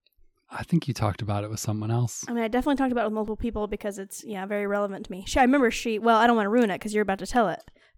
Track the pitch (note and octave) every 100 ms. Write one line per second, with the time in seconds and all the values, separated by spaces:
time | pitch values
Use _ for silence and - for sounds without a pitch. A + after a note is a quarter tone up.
0 | _ _ - _ _ - - E3+ - A#2
1 | G#2+ G2 G#2 G#2 G#2 A2 - G#2+ G#2+ A#2
2 | A#2+ - - A#3 A3+ A#3+ C4+ C4+ C4+ A#3+
3 | A3 G#3+ G#3 G#3+ A#3+ G#3+ G#3 G#3 G#3 G3+
4 | G3 - - G3+ G3 G#3 G3+ G3+ G3+ G3
5 | - F#3 G3 - B3+ C#4+ A#3+ - A#3+ G#3+
6 | A3+ A3 A#3 A#3 G3+ A#3 A3+ F3 G#3+ G#3
7 | G3+ G3 F#3 B3 G3+ D#3+ - _ _